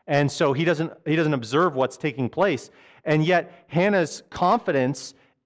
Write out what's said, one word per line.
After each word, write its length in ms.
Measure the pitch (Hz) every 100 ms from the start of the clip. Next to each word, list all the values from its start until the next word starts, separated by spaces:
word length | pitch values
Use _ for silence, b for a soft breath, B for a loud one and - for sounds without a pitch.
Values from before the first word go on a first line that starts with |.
| -
And 240 | 143 143
so 220 | - 156
he 140 | 135 165
doesn't, 260 | 156 160 - -
he 100 | 160
doesn't 160 | 156
observe 420 | 143 110 139 180
what's 220 | 131 127 -
taking 320 | 156 139 120
place. 420 | - 190 131 - B B B -
And 180 | 156
yet 400 | 156 180 - - _
Hannah's 540 | 156 190 202 156 - -
confidence 840 | - 180 226 - 143 127 151 - b b b